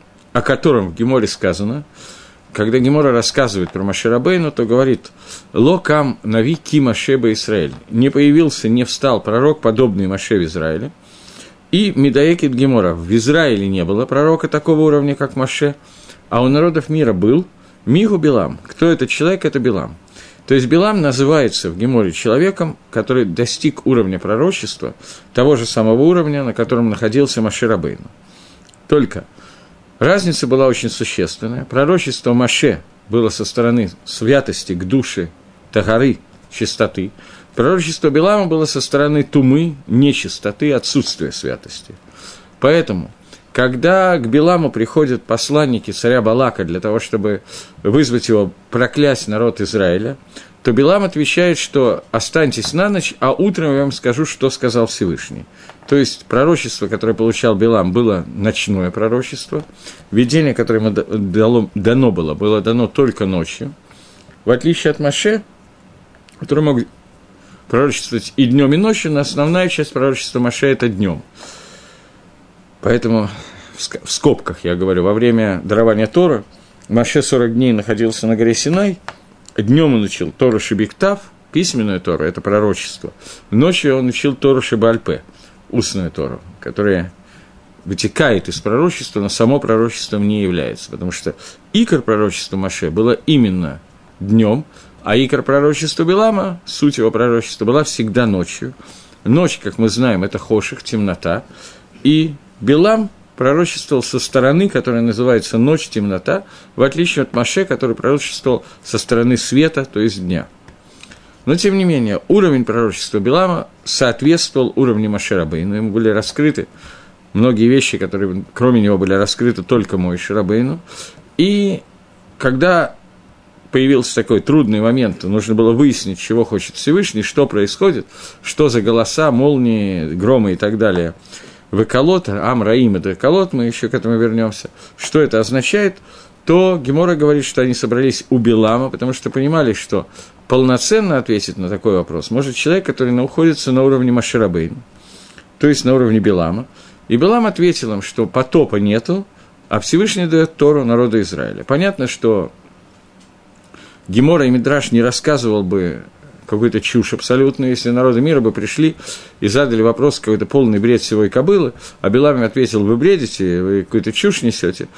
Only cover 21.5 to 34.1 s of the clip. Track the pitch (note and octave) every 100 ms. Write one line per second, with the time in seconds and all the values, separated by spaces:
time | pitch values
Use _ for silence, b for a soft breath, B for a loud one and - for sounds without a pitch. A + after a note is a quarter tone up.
21.5 | - F#2+ E2+ A#2 B2 G2+ E2 A2+ A#2+ F#3
22.5 | F#3+ G#2 - - - G#2+ B2+ A2 E2 A#2+
23.5 | - D#3 - - B2+ G2 F#2 F2+ A2 E3
24.5 | F#3+ - - C2 - B B B - C3
25.5 | C3+ A2+ - A2 A#2 D3+ F3+ D3+ C#3+ C3
26.5 | A2 A#2 B2 A#2 G2+ A2+ A#2+ C#3 - A2
27.5 | - A#2 G#2+ D2 G1+ - - - B B
28.5 | B B _ - D3+ C3 F#2+ - - B
29.5 | B B B _ - B2+ G3 F3+ D#3 C3
30.5 | C3 C3+ A#2 A#2+ - A#2 - E2+ - A2+
31.5 | B2 C3+ B2+ C#3+ F3+ D#3 B2 C3 A#2+ B2
32.5 | - D3 E2+ - - - A2+ A2+ - G#2
33.5 | - A#2 A#2+ G2+ - -